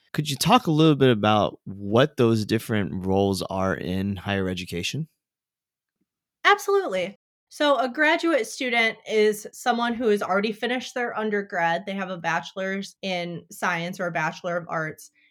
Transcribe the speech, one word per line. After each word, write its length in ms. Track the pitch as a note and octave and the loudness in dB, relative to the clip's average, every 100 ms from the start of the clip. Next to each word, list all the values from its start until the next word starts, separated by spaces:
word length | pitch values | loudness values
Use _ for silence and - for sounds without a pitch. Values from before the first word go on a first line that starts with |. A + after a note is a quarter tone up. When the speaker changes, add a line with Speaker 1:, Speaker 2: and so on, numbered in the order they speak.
| _ | _
Speaker 1:
Could 160 | - D3+ | -4 -4
you 60 | C3+ | -2
talk 320 | E3 A#3+ F3+ | 4 4 4
a 40 | |
little 260 | D3+ D#3+ C#3+ | 4 6 6
bit 120 | C3 | 6
about 500 | A2 G#2 G#2+ F2 - | 4 4 2 2 -2
what 540 | - G2 G2+ A2+ D3+ - | -12 -10 0 2 2 4
those 260 | A#2 A2+ | 4 4
different 600 | G2+ A2 - G#2+ F#2+ F#2 F#2 | 2 -2 0 -2 -2 -4 0
roles 360 | F#2+ G2 F#2 | 2 2 0
are 300 | - F#2+ F#2+ | -4 -2 -2
in 440 | E2 D2+ F#2 G2 G2 | -2 -4 -4 -4 -4
higher 320 | G2+ G2 F#2 | -4 -4 -2
education? 580 | F2+ F2+ E2+ F#2+ C3 D#3+ _ _ _ _ _ _ _ _ _ _ _ _ _ | -6 -6 -6 -6 -6 -8 _ _ _ _ _ _ _ _ _ _ _ _ _
Speaker 2:
Absolutely. 720 | F4 G4+ - G4 F4+ F#3 F3+ - _ _ _ | 2 2 2 0 0 -2 -4 -8 _ _ _
So 300 | - D4 C4 | -2 2 2
a 100 | B3+ | 0
graduate 580 | B3 D4+ E4 E4 D4 G#3+ | 2 2 2 2 0 0
student 520 | - B3+ A#3 A3+ G#3+ - | -4 -2 0 0 -2 -2
is 400 | G#3+ G#3+ G#3 - | 2 4 2 -6
someone 400 | - B3+ A#3 A#3+ | -6 -2 0 0
who 160 | A3+ A#3+ | 0 2
has 120 | G#3 | 2
already 300 | - G3 G#3+ | 2 0 0
finished 420 | G#3 A#3+ B3+ B3 | -2 -4 -4 -6
their 240 | B3+ A#3+ - | -6 -6 -4
undergrad. 680 | A3 G#3 G3+ F#3 E3 F3 G3 | -2 -2 -2 -2 0 0 -2
They 80 | |
have 160 | G3 F#3 | -6 -6
a 80 | F3+ | -6
bachelor's 800 | E3 E3 E3+ - F#3+ G3 G3+ - | -2 -2 -4 -6 -4 -4 -6 -10
in 420 | F#3+ F3+ F3 E3 - | -6 -4 -4 -8 -14
science 520 | - G3 F3 E3+ F3+ | -6 -4 -2 -4 -4
or 60 | F3+ | -4
a 40 | |
bachelor 460 | E3+ D#3 E3 F3+ F3 | -2 -4 -4 -6 -6
of 80 | E3+ | -4
arts, 440 | E3 D#3 D#3 - _ _ | -6 -6 -10 -18 _ _